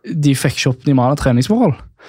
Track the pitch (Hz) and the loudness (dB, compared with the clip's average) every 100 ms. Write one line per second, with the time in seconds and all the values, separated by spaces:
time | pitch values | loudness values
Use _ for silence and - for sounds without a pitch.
0 | - 165 143 135 131 - 135 127 147 131 | -8 -2 0 0 -2 -2 -2 -2 0 0
1 | 123 151 135 123 135 226 208 123 - _ | 0 0 0 0 0 2 0 -2 -10 _